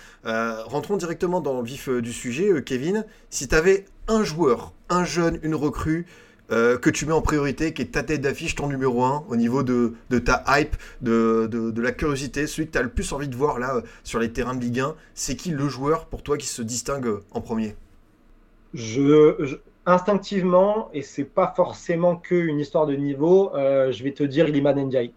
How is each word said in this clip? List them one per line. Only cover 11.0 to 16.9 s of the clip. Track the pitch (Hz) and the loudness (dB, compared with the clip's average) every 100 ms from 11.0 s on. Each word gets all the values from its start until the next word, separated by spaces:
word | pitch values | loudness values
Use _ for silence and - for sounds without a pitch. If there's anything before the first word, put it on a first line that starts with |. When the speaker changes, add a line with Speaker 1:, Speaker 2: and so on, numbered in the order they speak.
Speaker 1:
de, | 120 113 113 113 113 | 0 2 4 2 0
de, | 117 113 | -2 -4
de | 113 | -2
la | 123 | -4
curiosité, | 120 156 135 139 143 147 | -2 -2 -2 -4 -4 -4
celui | - 156 | -4 -4
que | |
t'as | 139 | -2
le | 123 | -2
plus | - 190 | -4 -4
envie | 143 143 | -6 -6
de | 120 | -2
voir | 147 123 | -2 0
là, | 127 123 | -2 -4
euh, | 113 - | -6 -14
sur | - 117 | -8 -2
les | 113 | -2
terrains | 127 123 | -2 -4
de | 127 | -4
Ligue | 120 120 | -2 -2
un, | 139 160 - | -2 -4 -14
c'est | - - 135 | -10 -8 -6
qui | 180 | -4
le | 143 143 | -2 -2
joueur | 123 143 160 - | -2 -2 -2 -4
pour | - | -12
toi | - 143 | -4 -4
qui | - | -4
se | - | -8
distingue, | 113 123 - | -6 -6 -6